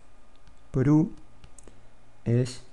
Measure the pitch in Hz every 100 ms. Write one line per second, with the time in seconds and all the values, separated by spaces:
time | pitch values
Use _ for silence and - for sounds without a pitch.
0 | - - - - - - - 131 143 151
1 | 185 - - - - - - - - -
2 | - - 113 120 127 - -